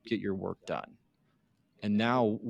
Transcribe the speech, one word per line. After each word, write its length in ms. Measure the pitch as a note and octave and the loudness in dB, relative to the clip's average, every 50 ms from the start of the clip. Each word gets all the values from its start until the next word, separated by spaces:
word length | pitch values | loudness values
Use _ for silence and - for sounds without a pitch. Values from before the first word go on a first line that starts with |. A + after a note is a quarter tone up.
| - | -6
get 160 | - A#2 G#2 | -4 -4 -2
your 140 | - G2 F#2+ | -2 -2 -4
work 300 | F#2+ F#2+ F#2+ F#2 _ - | -4 -4 -6 -8 _ -8
done." 300 | - E2 A#1+ - - - _ _ _ _ _ _ _ _ _ _ _ _ _ _ _ _ - | -6 -6 -6 -6 -10 -16 _ _ _ _ _ _ _ _ _ _ _ _ _ _ _ _ -6
And 140 | - G#2+ G#2 | -2 0 2
now 440 | G#2 A2+ A#2 B2 B2+ A#2 G#2+ G#2+ - G#2+ | 4 4 4 4 4 4 2 2 0 -6